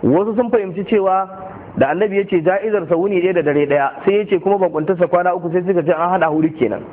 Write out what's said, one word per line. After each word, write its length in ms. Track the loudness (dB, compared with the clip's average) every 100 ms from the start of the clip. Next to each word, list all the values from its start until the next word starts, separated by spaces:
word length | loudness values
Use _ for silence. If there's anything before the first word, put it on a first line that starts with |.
Wasu 320 | 4 2 2 0
sun 160 | 0
fahimci 320 | 0 -2 -6
cewa 460 | 0 0 2 0 -2 -10 -16 -16 -12 -2
da 100 | 0 2
Annabi 220 | 0 0
ya 60 | 0
ce 160 | 0
ja'izar 400 | 2 0 0 -2 0
sa 60 | 0
wuni 240 | 0 0
ɗaya 140 | 2 0
da 60 |
dare 240 | 2 2 2
ɗaya, 260 | 2 0 -2
sai 140 | 0 0
ya 80 | 0
ce 120 | 0
kuma 140 | 2 2
baƙuntar 380 | 0 0 -2 0
sa 80 | 2
kwana 240 | 2 2
uku, 160 | -2 -2
sai 100 | -2
suka 180 | 0 0 2
ce 80 | 0
an 240 | 0 0
haɗa 80 | 0 2
hudu 160 | 0 0
kenan. 240 | -2 -2 -10